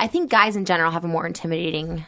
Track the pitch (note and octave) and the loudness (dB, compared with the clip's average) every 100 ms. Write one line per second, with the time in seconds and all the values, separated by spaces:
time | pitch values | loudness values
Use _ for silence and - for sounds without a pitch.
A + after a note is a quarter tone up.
0 | A3 E4+ E4+ A3 G#3+ G3+ F#3+ F3 E3 E3 | -2 0 2 4 4 2 2 2 2 0
1 | E3+ E3 E3 E3+ E3 D#3+ E3 D#3 D#3+ E3 | -2 -2 -2 -6 -4 -4 -2 -4 -6 -8